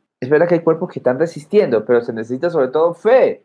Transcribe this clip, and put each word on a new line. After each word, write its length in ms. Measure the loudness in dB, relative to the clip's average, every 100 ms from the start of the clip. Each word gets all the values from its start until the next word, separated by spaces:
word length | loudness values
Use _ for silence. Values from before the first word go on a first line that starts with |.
| _ -12
Es 80 | 0
verdad 180 | 2 2
que 80 | 0
hay 40 |
cuerpos 300 | 0 -2 -4
que 100 | -6
están 180 | -4 -2
resistiendo, 680 | -4 -6 -2 0 2 0
pero 180 | 2 0
se 100 | 0
necesita 360 | -8 -8 -6 -2
sobre 180 | -2 0
todo 260 | 0 -2
fe". 500 | 0 2 4 2 -2